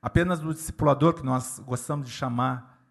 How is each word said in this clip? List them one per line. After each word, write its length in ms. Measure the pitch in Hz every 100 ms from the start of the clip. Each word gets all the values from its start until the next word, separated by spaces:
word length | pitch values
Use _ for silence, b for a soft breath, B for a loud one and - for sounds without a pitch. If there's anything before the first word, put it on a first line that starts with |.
apenas 380 | - - 175 175
do 120 | 156
discipulador, 600 | 160 - - 151 139 156
que 100 | 160
nós 340 | 135 127 120 -
gostamos 420 | 131 123 - 147 127
de 60 |
chamar 680 | - 131 120 127 127 - _ _